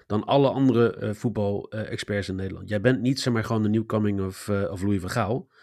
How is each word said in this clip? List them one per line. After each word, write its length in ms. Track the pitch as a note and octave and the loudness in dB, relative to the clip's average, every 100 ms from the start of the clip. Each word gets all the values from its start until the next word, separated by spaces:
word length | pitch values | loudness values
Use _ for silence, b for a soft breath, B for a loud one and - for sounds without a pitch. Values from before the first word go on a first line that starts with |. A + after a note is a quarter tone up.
| - | -6
dan 180 | G#2 | -4
alle 240 | G2+ C3+ C3+ | 2 4 4
andere, 440 | A2 C3+ A#2 A#2 - | 4 4 6 4 2
eh, 180 | G#2+ | -4
voetbal, 560 | G#2 B2 G#2+ G2+ G2+ - | -4 -2 0 0 -2 -4
eh, 200 | A2 G#2+ | -8 -6
experts 360 | A2 - G2+ F#2+ | -8 -4 -4 -2
in 60 | |
Nederland. 340 | F#2+ F#2+ F2+ F#2+ | -4 -6 -8 -4
Jij 120 | G#2 | 0
bent 200 | G#2+ B2+ | 2 2
niet, 200 | A#2+ C3+ | 2 0
zeg 120 | - | 0
maar, 120 | A#2 | 0
gewoon 180 | A2 A2+ | 0 0
de 60 | G#2+ | 2
new 180 | A2 A2 | 2 0
coming 340 | A2 G#2 G2 | 0 0 0
of, 280 | F#2+ F#2+ - | -4 -6 -4
eh, 220 | G2+ G2 | -2 -2
of 120 | F#2+ | -2
Louis 180 | G2+ G2+ | 0 0
van 100 | F2+ | -2
Gaal. 380 | B2 G2+ B2+ - b | -2 -2 -2 -6 b